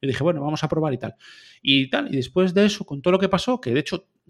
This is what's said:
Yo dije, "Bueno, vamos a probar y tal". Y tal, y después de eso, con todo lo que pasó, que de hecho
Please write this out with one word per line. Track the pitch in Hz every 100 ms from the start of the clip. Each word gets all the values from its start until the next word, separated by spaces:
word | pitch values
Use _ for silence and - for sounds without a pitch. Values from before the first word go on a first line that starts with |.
Yo | 139
dije, | 123
"Bueno, | 151 165
vamos | 143 151
a | 151
probar | 160 156
y | 127
tal". | - - - - - -
Y | - 135 135
tal, | - 285
y | 139
después | 123 180 185 180
de | 208
eso, | 208 -
con | 143
todo | 180
lo | 185
que | 190
pasó, | 185 - 247
que | -
de | 123
hecho | 151 175 - _